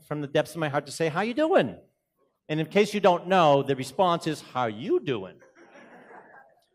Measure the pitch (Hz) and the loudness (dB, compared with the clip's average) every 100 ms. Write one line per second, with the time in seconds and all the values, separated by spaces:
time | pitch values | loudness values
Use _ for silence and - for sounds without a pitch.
0 | - 147 143 151 147 170 151 139 151 123 | -8 -8 -2 -2 -2 -4 -4 -4 -4 -4
1 | 165 156 220 247 311 359 135 85 _ _ | -4 -2 -4 -2 2 2 2 -2 _ _
2 | _ _ _ _ - 156 156 190 208 208 | _ _ _ _ -8 -6 0 2 2 2
3 | 196 175 165 190 160 139 131 131 131 - | 2 2 2 4 6 4 2 -4 -4 0
4 | 185 170 165 147 - 127 120 107 160 359 | 2 2 -2 -8 -8 -4 -4 -4 -4 -4
5 | 190 117 92 85 _ _ - - - - | -2 -6 -8 -16 _ _ -20 -20 -20 -20
6 | - - - - _ _ _ | -20 -20 -20 -20 _ _ _